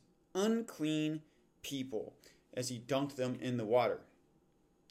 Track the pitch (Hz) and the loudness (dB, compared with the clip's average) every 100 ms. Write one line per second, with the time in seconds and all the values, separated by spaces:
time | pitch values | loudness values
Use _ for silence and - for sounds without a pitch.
0 | _ _ _ 185 220 226 226 - 151 156 | _ _ _ 0 2 2 -2 -4 0 2
1 | 156 156 - _ _ _ - 139 131 110 | 0 -2 -8 _ _ _ -8 -6 -4 -4
2 | - - - - - 127 123 120 - 135 | -6 -14 -20 -20 -10 -6 -4 -4 -2 0
3 | 143 131 127 120 127 123 107 123 113 - | 0 -2 -4 -2 -2 -2 4 4 4 0
4 | - _ _ _ _ _ _ _ _ | -8 _ _ _ _ _ _ _ _